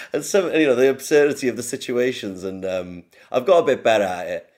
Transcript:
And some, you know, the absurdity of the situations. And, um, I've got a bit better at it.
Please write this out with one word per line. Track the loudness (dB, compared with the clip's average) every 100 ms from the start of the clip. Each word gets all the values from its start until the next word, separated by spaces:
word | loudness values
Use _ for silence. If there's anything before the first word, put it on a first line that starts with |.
| -8
And | -6
some, | -2 0 2
you | 2 4
know, |
the | 4 4
absurdity | 2 2 4 4 2 -4
of | -4
the |
situations. | -6 -8 -4 -2 -2 -2 -8 -8
And, | -8 -8
um, | -6 -6 -8 -14 -20 _ _
I've | -2 4
got | 4
a | 4
bit | 2
better | 2 2
at | 2 -4 -6
it. | -8 -10